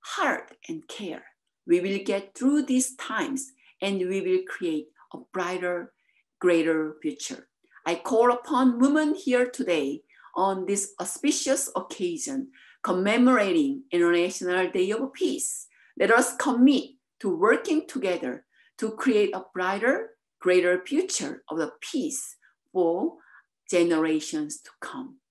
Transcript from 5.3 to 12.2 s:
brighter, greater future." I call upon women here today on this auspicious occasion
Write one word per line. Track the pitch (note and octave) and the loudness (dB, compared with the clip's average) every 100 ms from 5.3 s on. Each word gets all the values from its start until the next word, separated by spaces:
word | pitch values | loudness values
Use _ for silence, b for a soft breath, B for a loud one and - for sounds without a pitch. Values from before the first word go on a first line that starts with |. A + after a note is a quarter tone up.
brighter, | F#3 F3 F3+ F3+ F3 - _ _ _ _ _ | -6 -4 -4 -4 -6 -8 _ _ _ _ _
greater | F3+ E3+ D#3+ D#3+ D#3 D3+ | 2 4 4 0 -2 -4
future." | D#3 C3+ - - - _ b b | -8 -8 -12 -12 -16 _ b b
I | - F3 | -4 -4
call | - A3+ A#3+ | 0 4 4
upon | B3 - C#4 C4 A#3 | 4 0 4 4 6
women | C4 D4+ D4+ | 4 4 2
here | D4+ - B3 B3 | 0 0 2 2
today | - B3+ E3 C#3 C#3+ _ b b | -2 0 0 0 -6 _ b b
on | - F#3+ F#3+ F#3 | -2 0 0 -2
this | G3+ - - | -2 -4 -8
auspicious | F3+ - C#4+ D4+ - C#4 - | -10 -2 0 0 0 -2 -2
occasion | - F#3+ - F3+ E3 | -6 -8 -6 -4 -4